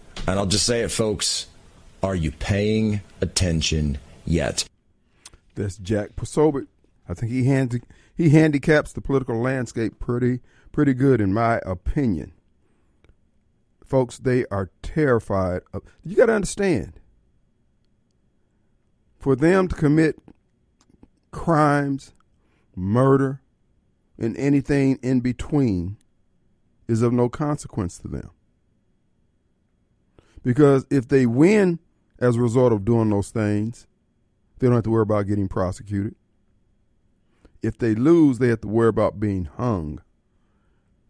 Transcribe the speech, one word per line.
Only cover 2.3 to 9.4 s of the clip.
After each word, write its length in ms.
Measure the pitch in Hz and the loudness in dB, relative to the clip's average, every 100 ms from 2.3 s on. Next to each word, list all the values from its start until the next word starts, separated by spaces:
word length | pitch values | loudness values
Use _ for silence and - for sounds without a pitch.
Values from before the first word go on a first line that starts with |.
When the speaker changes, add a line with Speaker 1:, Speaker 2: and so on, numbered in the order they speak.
Speaker 1:
paying 680 | - - 101 104 110 110 104 - - | -4 -2 0 0 0 0 -4 -8 -8
attention 800 | 90 - 90 80 - 80 76 69 - - | -6 -2 -2 0 -2 -2 -2 -4 -12 -16
yet? 440 | - 82 65 - - _ _ _ _ _ - - _ - | -4 -2 -2 -6 -10 _ _ _ _ _ -20 -20 _ -10
Speaker 2:
That's 220 | 101 - | -10 -10
Jack 360 | 92 104 104 | -4 -4 -4
Posobiec. 540 | - 120 156 156 139 - _ _ _ - | -10 -6 0 2 0 -8 _ _ _ -14
I 60 | |
think 180 | 87 113 | -8 -4
he 120 | 127 123 | -2 2
handi-, 360 | 135 131 120 - - _ - | 2 0 -6 -10 -20 _ 0
he 140 | 165 | 4
handicaps 640 | 156 156 143 165 151 - | 6 6 2 2 2 0
the 80 | - | -10
political 400 | - 135 131 113 | -4 -2 -2 -4